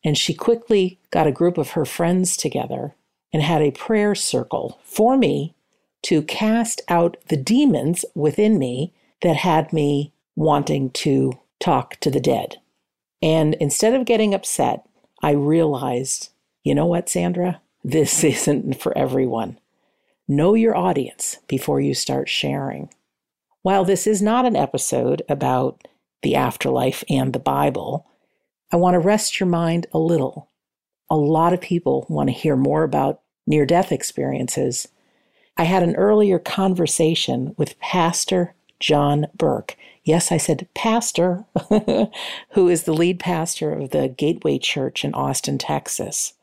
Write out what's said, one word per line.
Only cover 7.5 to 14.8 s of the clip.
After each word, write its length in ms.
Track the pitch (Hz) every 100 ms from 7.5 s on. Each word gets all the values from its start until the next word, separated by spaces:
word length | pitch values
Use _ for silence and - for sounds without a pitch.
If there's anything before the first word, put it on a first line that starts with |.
| 240 294 156 131 175 -
within 440 | - 151 147 214 202
me 340 | 127 127 165 _ _ _
that 140 | 180 147
had 360 | 180 160 151
me 400 | 160 143 143 147 _ _
wanting 560 | - 156 147 143 147 131
to 420 | - 156 135 135 127 _ _
talk 380 | - 135 - -
to 140 | 151
the 100 | 135
dead. 360 | 110 - - - _ _ _ _ _ _
And 320 | 160 160 151
instead 400 | 156 147 - 220
of 100 | 262
getting 300 | 247 226 214
upset, 520 | 196 - - 123 113